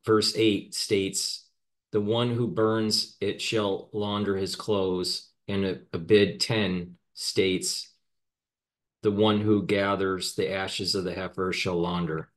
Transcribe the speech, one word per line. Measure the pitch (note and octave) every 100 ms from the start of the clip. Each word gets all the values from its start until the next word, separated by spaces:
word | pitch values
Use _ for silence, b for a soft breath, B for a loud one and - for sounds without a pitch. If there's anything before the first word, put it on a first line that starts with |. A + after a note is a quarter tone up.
verse | - A2 - -
eight | A2+ G2 - -
states, | - G2+ F#2+ - - - _ _ _ _ _
"The | G#2+
one | G#2 A#2 A#2+ A#2
who | A2+
burns | E2 A2 A2 G#2+ G#2 - _
it | G2 -
shall | - A2 G2+ F#2+ -
launder | G#2+ G#2 G#2 G2+ F#2+
his | F#2+ -
clothes." | - G2+ F#2+ F2+ F2+ - - _ -
And | G2+ F#2+ F2 -
Abid | F2+ E2 G#2 G2 -
ten | - A2+ F#2+ F2+ F2 - _
states, | - - - F#2+ F#2 - - - _ _ _ _ _ _ _ _ _ _ _
"The | A2
one | G2+ G#2+ G#2
who | G#2 G#2 F2
gathers | G2+ G2 G2 G2 F#2 - -
the | F#2+
ashes | F#2+ F#2+ - F#2+
of | G2 F2+
the |
heifer | F2 F#2 - F#2
shall | F2 F#2+ F2
launder." | F2 F2 E2 D#2 -